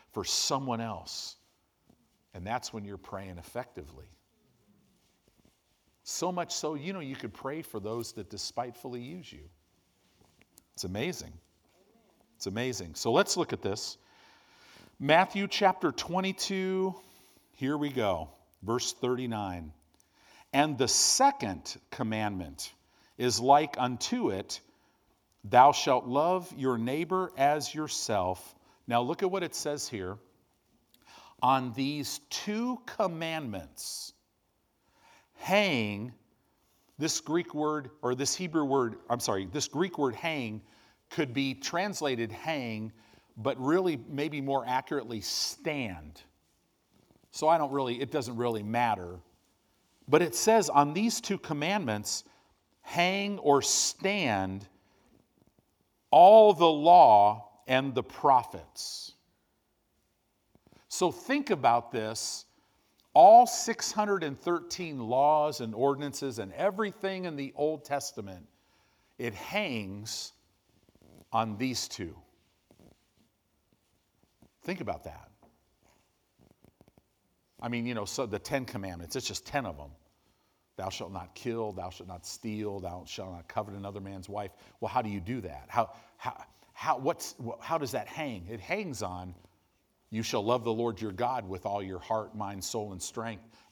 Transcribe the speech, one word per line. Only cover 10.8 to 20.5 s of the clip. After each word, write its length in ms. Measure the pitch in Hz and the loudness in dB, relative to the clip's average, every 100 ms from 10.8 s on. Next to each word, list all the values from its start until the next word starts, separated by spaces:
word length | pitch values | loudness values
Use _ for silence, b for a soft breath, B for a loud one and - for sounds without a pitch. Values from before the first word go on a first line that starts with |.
amazing. 480 | 92 98 160 165 80 78 _ _ _ _ _ _ _ _ _ _ | -8 -4 -4 -6 -14 -20 _ _ _ _ _ _ _ _ _ _
It's 100 | 98 | -8
amazing. 480 | 101 127 110 87 | -4 -4 -6 -10
So 180 | 78 117 | -4 2
let's 240 | 135 202 185 | 4 4 0
look 160 | 165 | -2
at 80 | - | -2
this. 380 | 98 101 - - B B B B B B B B B B | -4 -4 -8 -12 B B B B B B B B B B
Matthew 500 | 143 160 185 196 202 | 4 4 4 0 -2
chapter 440 | - 196 180 160 | 4 2 4 0
twenty-two, 1000 | 123 - 180 190 190 - 190 185 190 190 180 B B B B _ | -2 -4 -2 -2 -4 -4 -2 0 0 -2 -4 B B B B _
here 240 | _ 131 151 | _ -2 0
we 120 | 147 | -2
go, 400 | 127 104 85 78 - _ _ | 0 0 0 -4 -14 _ _
verse 300 | 95 120 - | -2 -2 -2
thirty-nine. 800 | - 123 123 127 110 98 90 80 - _ _ b b b b b | -2 -2 0 -2 -4 -6 -8 -12 -18 _ _ b b b b b